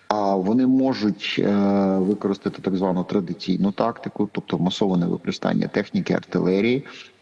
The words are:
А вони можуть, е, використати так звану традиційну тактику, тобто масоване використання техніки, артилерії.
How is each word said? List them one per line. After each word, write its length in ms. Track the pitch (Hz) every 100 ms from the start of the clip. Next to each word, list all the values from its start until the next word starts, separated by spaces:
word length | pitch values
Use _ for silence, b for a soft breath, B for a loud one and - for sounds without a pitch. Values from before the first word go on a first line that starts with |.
| -
А 280 | 104 98 98
вони 320 | 92 123 127
можуть, 680 | 131 131 104 104 - - -
е, 120 | - 101 101 98 98 95
використати 640 | 95 101 98 98 98 -
так 140 | 98 92
звану 280 | 95 90
традиційну 680 | 87 101 85 85 - 87 95
тактику, 580 | - 117 - 104 - 101
тобто 260 | - - 82
масоване 480 | 87 - 101 90 87
використання 640 | 90 - - 92 87 -
техніки, 460 | - 104 98 85
артилерії. 720 | 90 - 90 87 95 113 131 B B B _